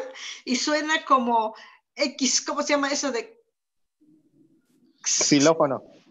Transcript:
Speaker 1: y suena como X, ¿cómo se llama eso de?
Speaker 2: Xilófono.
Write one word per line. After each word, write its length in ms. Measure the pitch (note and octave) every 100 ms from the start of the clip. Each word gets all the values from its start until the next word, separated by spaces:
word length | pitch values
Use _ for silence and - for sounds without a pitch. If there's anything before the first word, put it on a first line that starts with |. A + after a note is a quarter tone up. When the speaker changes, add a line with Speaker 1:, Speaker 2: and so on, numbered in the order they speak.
| C5 - - - -
Speaker 1:
y 100 | B3+
suena 480 | - D4+ D4+ D#4 D4
como 480 | C4 A#3+ A#3 G#3+ - - - _ -
X, 460 | C#4+ - C4 -
¿cómo 200 | - C#4+
se 60 | C#4+
llama 180 | D4 C#4
eso 200 | C#4+ C#4
de? 280 | A#3 G#3+ - _ _ _ _ _ _ _ _ _ _ _ _ _ _ _ _ -
Speaker 2:
Xilófono. 800 | - - C#3+ D3 E3 D3 A#2+ - - _